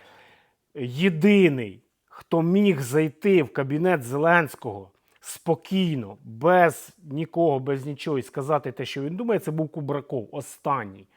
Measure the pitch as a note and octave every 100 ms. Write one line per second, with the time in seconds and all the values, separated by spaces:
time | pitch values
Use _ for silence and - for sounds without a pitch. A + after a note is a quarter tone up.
0 | - - - _ _ _ _ - B2 C3
1 | F#3+ D#3 G3+ G3+ F3 C3 G#2+ F#2+ _ _
2 | _ - - E3 E3 F#3+ G3+ C#3+ A#2+ D3+
3 | D#3 - G3+ F#3 C#3 - C3+ D3+ F#3 E3
4 | A#2+ C#3+ E3 F3 D3 - B2 G2+ F#2+ _
5 | _ _ - - E3+ D#3+ - F#3+ F3 C#3
6 | G2+ G#2 A#2+ A2+ D#3 F3+ E3+ - - _
7 | D3 C#3+ D#3+ E3+ E3 C3+ C3 C#3 C#3+ C#3
8 | D#3+ C#3 - D3 C3+ D3 C3+ - B2+ C#3
9 | C#3+ F3+ A#3 F#3+ D#3+ D#3 D#3 D#3+ C#3 C#3
10 | - C3+ G#2 C#3+ C3 - D#3 C3+ G2+ G2
11 | F#2+